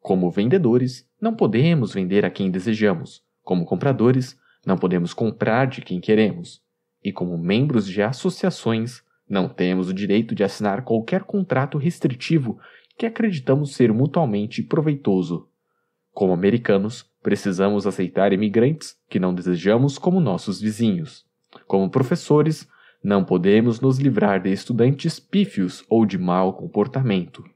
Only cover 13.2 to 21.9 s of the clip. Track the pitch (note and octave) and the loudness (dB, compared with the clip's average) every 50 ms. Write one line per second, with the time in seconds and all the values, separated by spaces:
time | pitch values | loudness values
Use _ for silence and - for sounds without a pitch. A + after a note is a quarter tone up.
13.2 | A3+ A3 F#3 D3 B2+ - C3+ C#3+ D3 C#3 - - B2+ A2+ G#2+ A2+ C3+ D#3 - F3 | -2 -2 -2 -4 0 0 0 0 0 -6 0 2 2 2 4 2 0 0 2 0
14.2 | E3 C3 G2+ G2+ G#2 G#2+ - - - - - E3 D3 D#3 D3 C#3 - A2 G2 F#2+ | 0 0 0 -2 -4 -4 -6 -8 -4 -2 -2 0 0 0 -2 0 0 0 2 2
15.2 | F2 D#2+ - - - _ _ _ _ _ _ _ _ _ _ _ _ _ _ - | 0 -2 -6 -8 -8 _ _ _ _ _ _ _ _ _ _ _ _ _ _ 0
16.2 | G2+ F#2 F2+ F2 F#2 G2 A#2 A#2 A#2 - G#2 G2 G2 G#2+ A#2+ - - _ _ _ | 0 0 2 2 2 2 0 0 2 2 2 2 2 -2 -6 -10 -20 _ _ _
17.2 | _ A2 G#2 G2 - G2+ F#2 E2+ G2 G2+ G#2 G2+ F#2+ G2+ F#2 - F#2 F2 - F#2+ | _ -2 -2 -2 -2 -4 0 0 2 2 2 0 -2 -2 -2 -2 -4 -2 0 2
18.2 | F#2+ G2+ G2 F#2 G#2+ G#2+ G2 A2+ A#2 C3+ D#3+ D#3 - - - _ _ _ - F2 | 2 2 2 2 0 0 2 4 2 2 2 -2 -6 -18 -20 _ _ _ -4 -2
19.2 | F2+ F#2 F2+ F2+ F2 F2+ F2+ E2 E2 G2 G#2+ A#2 C3+ C#3+ C#3 - - F3+ F3+ F#3+ | 0 0 -2 -2 -2 -2 -2 0 2 2 4 4 4 2 0 0 0 0 2 2
20.2 | E3 G#2+ F2+ - - - F#2+ - G#2 G#2+ G#2 G#2 A#2 A2 G2 F2 D#2+ C#2+ - - | 2 0 0 -2 -4 -6 -8 -4 -4 -4 -2 0 0 0 0 0 -4 -8 -14 -20
21.2 | _ _ _ _ _ _ _ - _ _ - G2 F#2+ F2+ | _ _ _ _ _ _ _ -20 _ _ 0 0 0 0